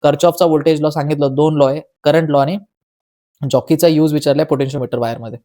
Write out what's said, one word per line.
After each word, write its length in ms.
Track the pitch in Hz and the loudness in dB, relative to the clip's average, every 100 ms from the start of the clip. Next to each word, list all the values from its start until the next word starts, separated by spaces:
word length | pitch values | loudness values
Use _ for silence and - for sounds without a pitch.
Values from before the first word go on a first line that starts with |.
Kirchhoffचा 420 | 151 143 170 170 175 | 0 2 0 2 0
व्होल्टेज 360 | 156 147 156 | 2 0 0
लॉ 80 | 151 | -2
सांगितलं, 460 | 151 143 151 139 131 | -4 -4 -2 -2 0
दोन 220 | 151 156 | 0 2
लॉ 100 | 135 | 0
आहे, 140 | 143 - _ | 0 -10 _
करंट 260 | 147 156 160 | 0 0 2
लॉ 100 | 143 | 0
आणि 180 | 139 196 - _ _ _ _ _ _ _ 139 | 0 -4 -10 _ _ _ _ _ _ _ -2
जॉकीचा 360 | 127 - 160 170 | -2 2 4 4
यूज 260 | 156 156 | 4 2
विचारलाय 320 | 151 147 143 156 | 0 0 0 0
potentiometer 440 | 139 135 143 123 123 | -2 -2 -4 -6 -4
वायरमध्ये. 400 | 117 117 113 120 | -6 -6 -12 -16